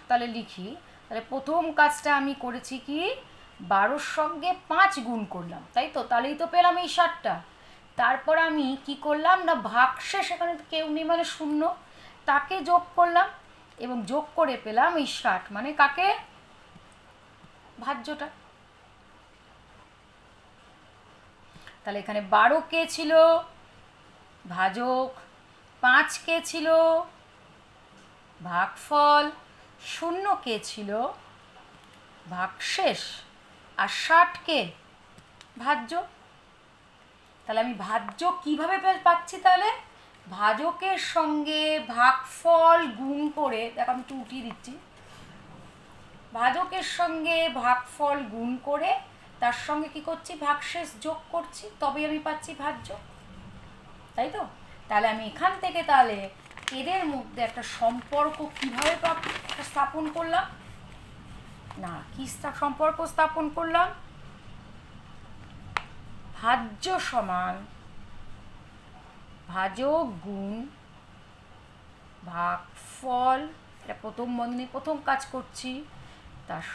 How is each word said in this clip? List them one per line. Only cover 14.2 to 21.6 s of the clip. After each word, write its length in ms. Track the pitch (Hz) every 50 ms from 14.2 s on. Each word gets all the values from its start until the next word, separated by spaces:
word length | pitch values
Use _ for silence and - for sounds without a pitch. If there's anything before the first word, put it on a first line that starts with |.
| 302 - -
করে 220 | 330 320 277 262 - -
পেলাম 320 | 220 214 233 285 339 349
এই 100 | 320 277
ষাট। 460 | - - - - 226 185 185 - - 202
মানে 200 | 208 240 294 294
কাকে? 460 | - 277 285 - 349 370 392 415 427 - - - - - - - - - - - - - - - - - - - - - - - - - - - - - - - -
ভাজ্যটা। 480 | 233 269 285 240 226 302 302 294 285 - - - - - - - - - _ - - - - - - - - - - - _ - _ - - - - - - - - - _ _ _ _ _ _ _ - - - _ - - - - - - - - - - - - - - - - - - - - - - -